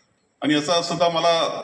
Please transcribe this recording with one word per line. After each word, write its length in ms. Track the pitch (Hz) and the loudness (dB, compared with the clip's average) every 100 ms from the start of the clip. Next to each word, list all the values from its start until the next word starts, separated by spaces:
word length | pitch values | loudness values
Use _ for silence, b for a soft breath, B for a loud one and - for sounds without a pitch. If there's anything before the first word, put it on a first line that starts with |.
| _ _ _ - | _ _ _ -8
आणि 120 | 135 | -2
याचा 280 | 151 - 170 | 0 2 0
सुद्धा 280 | 170 170 170 | 0 0 0
मला 520 | 170 170 165 151 - | 2 2 2 0 -4